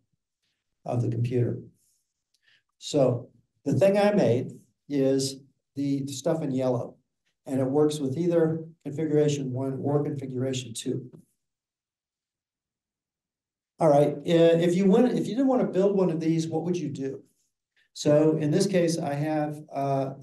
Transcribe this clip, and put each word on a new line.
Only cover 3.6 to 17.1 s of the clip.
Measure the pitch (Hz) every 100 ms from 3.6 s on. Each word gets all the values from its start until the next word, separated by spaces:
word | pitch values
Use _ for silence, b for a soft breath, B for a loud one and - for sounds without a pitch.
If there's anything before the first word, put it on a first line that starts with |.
| 143
the |
thing | 127 196 202
I | 202
made | 202 127 120 - - _ _ -
is | 143 135 135 135 - - _ _ -
the, | 143 139 139
the |
stuff | - 170 160
in | 139
yellow, | 131 127 120 - - _ _ _ _ -
and | 135
it | 135
works | 143 151 151
with | 131 127
either | 175 170 160 160 - - -
configuration | 143 156 147 147 139 127
one | 123 135 135
or | 135 143
configuration | 151 139 131 127 131 127 113 117
two. | - - - - _ _ _ _ _ _ _ _ _ _ _ _ _ _ _ _ _ _ _ _ _ _ _ _ _ -
All | 165
right, | 143 147
uh, | -
if | 175 165 165 165 175 180
you | 196
went, | 226 247
if | 180 -
you | 214
didn't | 269
want | 254
to | 214
build | 180 202 196
one | 180
of | 156
these, | 160 165 156
what | 160
would | 170 175
you | 147
do? | 131 135